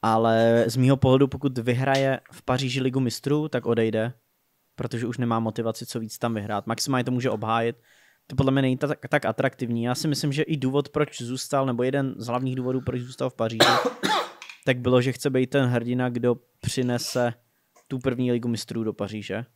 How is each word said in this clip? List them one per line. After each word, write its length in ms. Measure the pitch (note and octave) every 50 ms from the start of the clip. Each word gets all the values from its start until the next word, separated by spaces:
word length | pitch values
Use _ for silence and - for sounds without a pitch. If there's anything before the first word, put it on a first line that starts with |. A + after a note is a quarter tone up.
| -
ale 600 | A2 A2 A2 A2+ A2+ A2+ A2+ A2+ A#2 A#2 A#2 A#2
z 100 | - A2
mýho 200 | C3 B2+ C3 C#3
pohledu, 320 | C3 - C3 B2+ C3+ C#3 C#3+
pokud 300 | C#3+ C#3+ C#3 C#3+ C3 B2+
vyhraje 600 | A2+ B2 B2 A#2+ C3 C3+ C#3 C3+ C3+ C3+ C3+ - _ - -
v 100 | - -
Paříži 380 | - B2+ B2+ C#3 B2+ A#2+ C3+ B2+
Ligu 180 | C3 B2 C3+
mistrů, 480 | C3 A#2+ A2+ - - C#3 C#3+ D3+ D3+ D#3
tak 180 | - B2+ A2+
odejde, 460 | A#2 A#2 A2+ A2+ A2+ G#2+ A2 A2 A#2+ B2 _ _ _ _ _ _ _ _ _ _ _ _
protože 300 | - G#2 A#2+ - A2+ B2
už 120 | A2+ A#2 -
nemá 220 | B2 A#2 A#2 A2+
motivaci, 460 | A2+ A2+ G#2+ - A2+ A2+ A2 - A#2+
co 140 | - - A#2+
víc 180 | A2 G#2+ - -
tam 160 | - A#2 A#2
vyhrát. 320 | G#2+ G2+ G#2 G#2+ G2+ -
Maximálně 380 | - A2+ A2+ - - C3+ B2+ B2
to 60 | B2+
může 200 | B2+ B2+ A#2+ B2
obhájit. 460 | G#2+ G#2+ A2 A2 A2+ A#2 A#2 A#2 A#2+ _ _ _ _ _ _ _ _ _ _
To 100 | _ C3
podle 160 | C3 C3+ C3+ C3+
mě 100 | C#3 C3+
není 140 | C3 C3
tak, 220 | C3 - C#3 D3+ - - C3
tak 160 | - D3 -
atraktivní. 600 | - A2 - C3+ C3 - - C3 A#2 A#2+ A#2 A#2
Já 100 | A#2+ B2
si 140 | A#2+ - D#3+
myslím, 240 | C#3+ C3+ - D3 C3+
že 100 | C#3+ D#3
i 140 | - E3
důvod, 320 | C#3+ B2+ C3 C3 C#3+ C#3+ -
proč 340 | _ D3 D3 - - - B2
zůstal, 440 | A#2 B2+ C3 - - - C#3 C3+
nebo 160 | C3+ B2 A#2 B2
jeden 320 | B2+ C3 C#3 C#3 C3+ - -
z 80 | A2+
hlavních 300 | A#2+ A#2+ B2 C3 C3 B2+
důvodů, 240 | C3 B2 B2+ C3 C3
proč 200 | C3 - B2 B2
zůstal 300 | B2 B2 B2+ - C3 C3
v 40 | -
Paříži, 320 | - A2+ A2+ A2+ A2+ G#2+ - - - - - - - - - G#5+
<coughs> 500 | - - - - - - - - - _
tak 140 | - C3 B2+
bylo, 240 | A#2+ B2+ B2+ B2+ B2
že 100 | C3 B2+
chce 180 | - - C#3+
být 200 | C3 C3 C3 B2+
ten 140 | - C#3+ C3+
hrdina, 440 | B2 B2 A#2+ A#2 A#2+ B2 B2 B2+ B2+
kdo 280 | A#2+ A#2+ A#2+ B2 A#2+ A#2+ _ _ _ _
přinese 760 | - - - - B2+ B2 A#2+ A#2+ - - - B2+ B2 A#2+ A#2 _ _ _ _ _ _ _ _ - _ _
tu 100 | C3+ C3
první 340 | A#2+ C3+ B2 A#2+ B2+ B2 A#2+
Ligu 160 | A#2+ A#2 A#2+
mistrů 360 | A#2 A2 - - A#2 A2+ A2+
do 80 | A2 G#2
Paříže. 520 | - G#2 G2 G#2+ G#2+ G2+ - F#2+ G#2 A#2+ - _